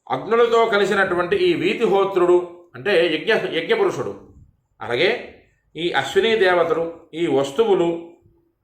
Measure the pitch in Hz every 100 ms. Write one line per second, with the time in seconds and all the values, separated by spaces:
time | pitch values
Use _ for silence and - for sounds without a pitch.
0 | - 131 170 233 233 226 226 202 196 202
1 | 190 175 175 196 180 147 170 226 214 196
2 | 190 185 175 180 175 - - 123 196 170
3 | 175 156 180 220 - 160 180 226 180 135
4 | 101 - - - - _ _ - 107 120
5 | 196 240 - - _ _ _ 156 170 -
6 | - 196 226 220 185 175 165 160 165 -
7 | - 156 165 135 139 - 220 175 170 170
8 | - - _ _ _ _